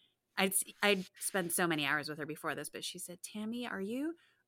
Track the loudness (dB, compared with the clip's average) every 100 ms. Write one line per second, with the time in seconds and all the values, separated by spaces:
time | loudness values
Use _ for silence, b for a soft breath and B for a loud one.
0 | b b _ 0 2 2 -2 0 4 4
1 | 2 -6 -2 0 0 4 4 4 4 2
2 | 0 -6 -6 -4 -2 -2 -4 -6 -8 -8
3 | -10 -12 -10 -8 -6 -4 -4 -4 -2 -2
4 | -2 -4 _ _